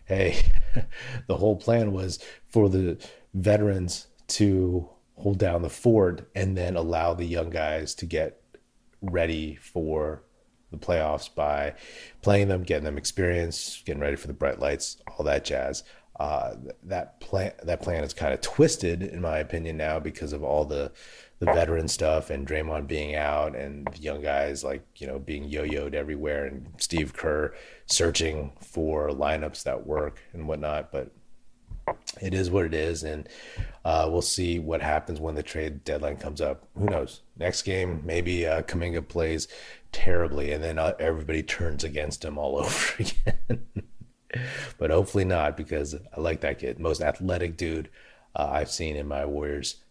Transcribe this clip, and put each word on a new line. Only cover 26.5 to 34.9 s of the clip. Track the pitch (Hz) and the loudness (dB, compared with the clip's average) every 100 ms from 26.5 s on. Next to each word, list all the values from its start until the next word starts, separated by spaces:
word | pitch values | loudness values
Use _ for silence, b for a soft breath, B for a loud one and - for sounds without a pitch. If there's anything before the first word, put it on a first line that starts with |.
| 67 78 - | -8 -14 -8
Steve | - 85 71 | -4 -2 -2
Kerr | - 78 76 76 B B B - | -4 -2 0 -2 B B B -2
searching | - 85 - 80 78 69 - | 2 2 2 -2 -4 -8 -12
for | - - 78 78 73 | -10 -4 -2 0 -2
lineups | 69 71 80 76 - | 0 0 0 -4 -6
that | - 64 76 | -6 -6 -2
work | 76 73 - - | -2 -2 -6 -16
and | 85 78 | -10 -6
whatnot. | 73 76 76 - | -4 -4 -4 -4
But | 69 60 - - - - - - - - - - - | -8 -8 -14 -20 -20 -20 -20 -16 -8 -8 -8 -10 -8
it | 98 95 | -4 0
is | 90 | 2
what | 95 82 | 2 2
it | 80 | 0
is, | 80 80 | -2 -2
and, | 80 76 76 B B B B B | -6 -8 -10 B B B B B
uh, | 82 80 80 | 0 2 2
we'll | 85 | 0
see | - - 87 85 | 0 0 0 0
what | 78 82 | -2 -2
happens | 78 | 0